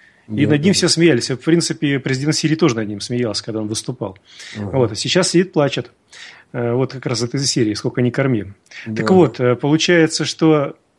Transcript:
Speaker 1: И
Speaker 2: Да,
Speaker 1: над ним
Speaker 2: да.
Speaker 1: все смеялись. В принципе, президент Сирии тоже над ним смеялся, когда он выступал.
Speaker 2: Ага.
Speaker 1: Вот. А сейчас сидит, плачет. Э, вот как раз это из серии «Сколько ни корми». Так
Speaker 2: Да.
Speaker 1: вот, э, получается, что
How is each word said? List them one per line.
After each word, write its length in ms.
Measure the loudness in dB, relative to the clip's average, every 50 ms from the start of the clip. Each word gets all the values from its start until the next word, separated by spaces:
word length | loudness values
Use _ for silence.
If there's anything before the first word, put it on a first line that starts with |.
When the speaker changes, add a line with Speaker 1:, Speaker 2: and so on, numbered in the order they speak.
| _ _ _ _ _ -6
Speaker 1:
И 160 | -2 0 2
Speaker 2:
Да, 60 | 2
Speaker 1:
над 100 | 2 2 4
ним 80 | 2
Speaker 2:
да. 60 | 2
Speaker 1:
все 100 | 2 2
смеялись. 420 | 0 2 4 4 4 4 4 0 -2
В 60 | -6
принципе, 640 | -4 0 2 2 2 2 -2 -4 -2 -2 -2 -2 0
президент 360 | -2 -2 -4 -2 -2 -2 -2
Сирии 200 | 0 0 0 0
тоже 220 | 2 2 2 2
над 100 | 0 -4
ним 140 | -6 -6 -8
смеялся, 420 | -8 -6 -4 -2 -2 -2 -4 -6 -8
когда 160 | -6 -6 -6
он 80 | -4
выступал. 500 | -4 -6 -8 -8 -8 -8 -8 -8 -10 -10 -12 _ _ -20 -20 -18 -16 -12
Speaker 2:
Ага. 200 | -10 -8 -4 0
Speaker 1:
Вот. 140 | 0 0 0 -2
А 20 |
сейчас 360 | -4 -4 0 0 2 2 2
сидит, 200 | 2 2 2 2
плачет. 400 | 0 0 0 0 0 -4 -10 -10 _ _ _ _ -20 -20 -20 -20 -20 -20 -20 _ -8
Э, 180 | -4 -2 -2
вот 220 | 0 0 -2 -2 -4
как 120 | -8 -6
раз 160 | -6 -4 -4
это 140 | -4 -4 -4
из 100 | -4 -4 -2
серии 220 | 0 0 0 0 -2
«Сколько 280 | -2 -4 -4 -2 0
ни 100 | 0 0
корми». 340 | 2 0 0 0 0 -2 -4 -6 -14 _ _ _ -20 -16 -12
Так 220 | -8 -6 -2 2 4
Speaker 2:
Да. 40 | 6
Speaker 1:
вот, 260 | 6 6 4 2 0
э, 140 | 0 2 2
получается, 680 | 2 2 0 2 2 2 4 4 4 4 2 0 -2 -4
что 540 | -4 -2 0 2 4 4 4 2 -2 -8 _ _ _ _